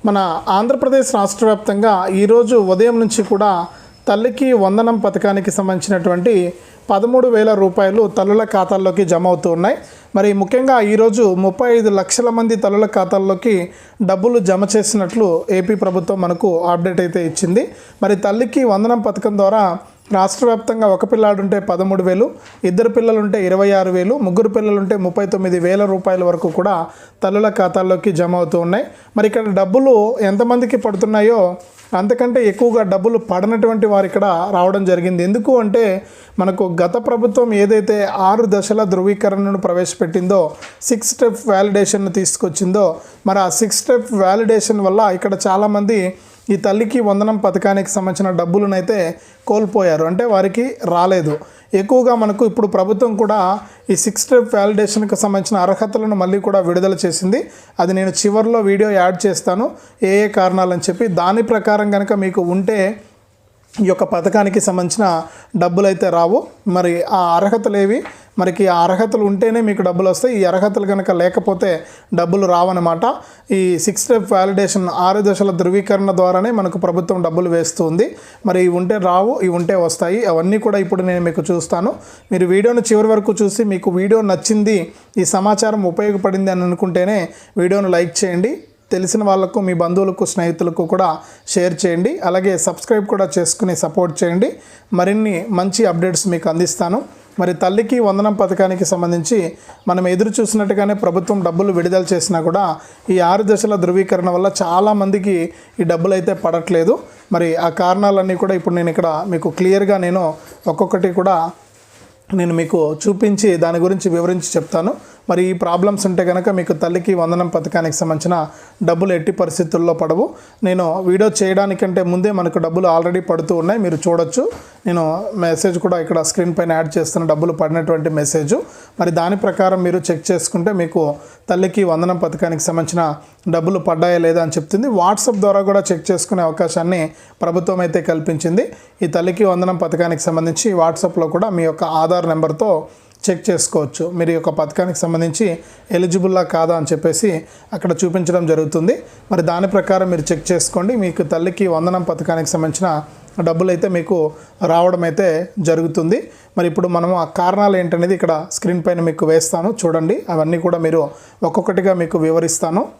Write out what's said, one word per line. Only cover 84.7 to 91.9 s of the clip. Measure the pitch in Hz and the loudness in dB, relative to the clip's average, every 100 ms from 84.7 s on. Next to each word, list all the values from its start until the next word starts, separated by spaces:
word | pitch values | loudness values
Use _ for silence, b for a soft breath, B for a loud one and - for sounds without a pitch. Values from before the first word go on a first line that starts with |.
| 208 156 B B - | 0 -2 B B -2
ఈ | 175 | 0
సమాచారం | 202 196 208 220 214 185 | 2 2 2 0 0 -2
ఉపయోగపడింది | 170 208 196 196 190 196 180 | 0 -2 0 0 0 -2 0
అని | 180 | -2
అనుకుంటేనే | 175 190 180 180 214 165 B B - | -2 -2 0 0 0 -4 B B -2
వీడియోను | 180 202 196 170 | 0 0 2 0
లైక్ | 170 - | 0 -2
చేయండి. | 190 175 214 339 - _ _ | -2 0 -2 -4 -14 _ _
తెలిసిన | 185 185 220 202 | -4 -2 -2 0
వాళ్ళకు, | 190 185 220 190 | 0 0 -2 -2
మీ | 170 | -2
బంధువులకు, | 170 180 190 185 185 | 0 0 0 -2 -4
స్నేహితులకు | - 170 165 175 165 160 | -2 -2 -2 -4 -2 -2
కూడా | 185 180 160 B B - | 0 0 -2 B B -4
షేర్ | 190 180 165 | 0 0 0
చేయండి. | 190 | -2